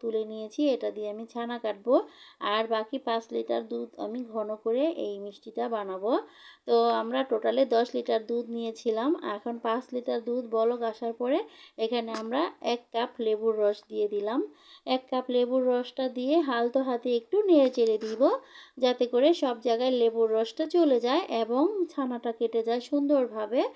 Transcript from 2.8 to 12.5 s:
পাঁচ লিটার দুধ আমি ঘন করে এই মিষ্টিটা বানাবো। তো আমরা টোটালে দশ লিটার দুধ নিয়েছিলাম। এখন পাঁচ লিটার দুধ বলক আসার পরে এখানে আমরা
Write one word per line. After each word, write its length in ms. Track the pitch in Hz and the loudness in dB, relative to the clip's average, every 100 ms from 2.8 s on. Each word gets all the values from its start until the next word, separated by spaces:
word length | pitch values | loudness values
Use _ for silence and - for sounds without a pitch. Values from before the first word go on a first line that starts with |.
| 220 269 | -2 -6
পাঁচ 260 | 247 226 226 | -2 -4 -2
লিটার 300 | 233 226 233 226 | -6 -2 -4 -2
দুধ 200 | 233 233 - | -8 -8 -8
আমি 160 | 208 240 233 | -8 -8 -8
ঘন 160 | 220 208 214 | -6 -6 -6
করে 280 | 226 240 311 - 208 | -2 0 0 -2 -8
এই 80 | 202 | -8
মিষ্টিটা 400 | 202 202 - - 240 | -12 -14 -14 -8 -4
বানাবো। 440 | 220 196 185 208 330 - - - - - | -4 -6 -4 0 -2 -2 -18 -20 -16 0
তো 80 | 233 233 226 | 4 4 2
আমরা 200 | 226 262 262 | -2 -2 -2
টোটালে 320 | 220 226 240 262 | 0 0 2 2
দশ 200 | 233 247 | 2 0
লিটার 280 | 247 240 226 220 | -4 -2 -2 0
দুধ 200 | 233 233 | -4 -4
নিয়েছিলাম। 600 | 233 233 226 240 220 262 339 - | -6 -8 -6 -2 0 0 0 -2
এখন 200 | 208 240 233 | -6 -6 -6
পাঁচ 260 | 233 233 254 | -2 -2 -4
লিটার 280 | 247 247 240 226 | -8 -4 -4 -2
দুধ 160 | 247 233 220 | -4 -2 0
বলক 240 | 226 240 | 2 0
আসার 300 | 226 214 233 | -4 -4 -8
পরে 260 | 233 247 320 453 - - - | -4 0 0 -2 -12 -20 -6
এখানে 320 | 220 240 226 | -2 -2 -4
আমরা 300 | 220 226 262 349 | -6 -4 -2 -4